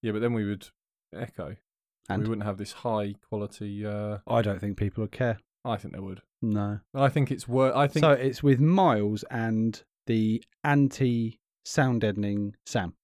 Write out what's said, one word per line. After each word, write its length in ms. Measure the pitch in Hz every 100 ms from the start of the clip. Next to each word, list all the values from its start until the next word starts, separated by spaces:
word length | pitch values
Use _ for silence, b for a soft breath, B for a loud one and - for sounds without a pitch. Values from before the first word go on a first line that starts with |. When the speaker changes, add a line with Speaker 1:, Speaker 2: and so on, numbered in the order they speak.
Speaker 1:
Yeah, 100 | 113
but 80 | 107
then 140 | 120
we 100 | 117
would 240 | 104 101 - _ _ _ _ 87
echo. 400 | 117 - 76 104 _ _ _ _ _
Speaker 2:
And? 120 | 95
Speaker 1:
We 60 | 107
wouldn't 160 | 110 104
have 120 | 98
this 140 | 101
high 420 | - 120 107 101 101 _
quality, 560 | 107 104 - 104 101 104
uh, 320 | 104 104 104 -
Speaker 2:
I 160 | 117
don't 180 | 104 98
think 160 | 101 98
people 240 | 104 -
would 100 | 110
care. 260 | - 123 110 _ _
Speaker 1:
I 140 | 127 107
think 160 | -
they 60 | -
would. 200 | 95 92 _ _
Speaker 2:
No. 380 | 117 104 101 104 _
Speaker 1:
I 160 | 135 135
think 220 | 147 135
it's 180 | 131 -
wor-, 260 | 127 131
I 120 | 127 143
think 160 | -
Speaker 2:
So 60 | 156
it's 320 | 139 135 131
with 180 | 143 127
Miles 640 | 151 190 185 110 104 107 -
and 520 | 117 113 110 110 104 _ _ -
the 380 | 113 110 110 - _
anti-sound 1400 | 147 143 139 - 131 117 113 - _ _ - - 135 120
deadening 520 | 107 101 101 101 101 104 -
Sam. 260 | 117 90 -